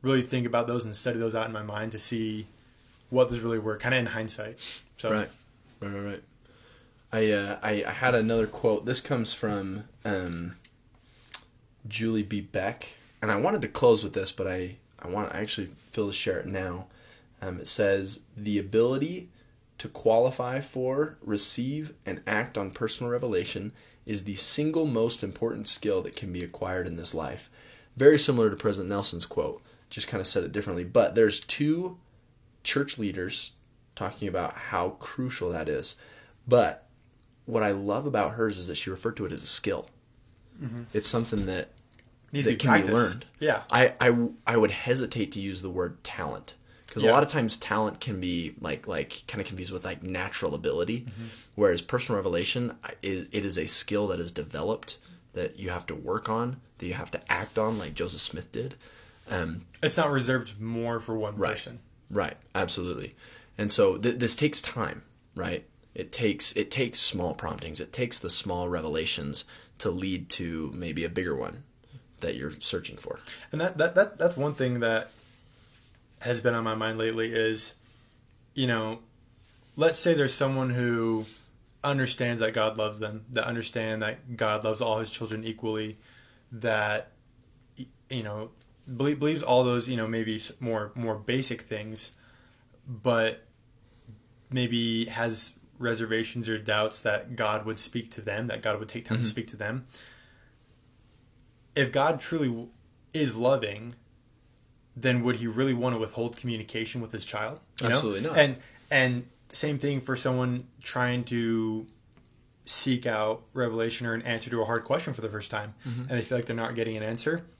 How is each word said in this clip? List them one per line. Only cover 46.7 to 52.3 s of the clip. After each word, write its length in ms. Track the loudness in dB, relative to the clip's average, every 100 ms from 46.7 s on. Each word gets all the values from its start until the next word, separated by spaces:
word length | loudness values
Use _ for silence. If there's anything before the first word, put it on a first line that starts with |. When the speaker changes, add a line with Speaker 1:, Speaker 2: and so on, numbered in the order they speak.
| -12 -8
Speaker 2:
'Cause 120 | 2
a 40 | 6
Speaker 1:
Yeah. 60 |
Speaker 2:
lot 100 | 6
of 60 | 6
times 260 | 2 0 0
talent 460 | 0 2 0 -2
can 180 | -6 -4
be, 360 | -2 -2 -4 -6
like, 260 | -6 -6 -6
like, 380 | -6 -4 -8 -8
kinda 180 | -6 -6
confused 260 | -8 -8
with, 140 | -8 -8
like, 180 | -8
natural 500 | -8 -6 -4 -4 -4
ability, 480 | -2 -2 0 0 -2
Speaker 1:
Mm-hmm. 240 | -6 -12 -14 -14 -14 2
Speaker 2:
whereas 260 | 4 4
personal 360 | 2 -2 0 0
revelation 580 | 0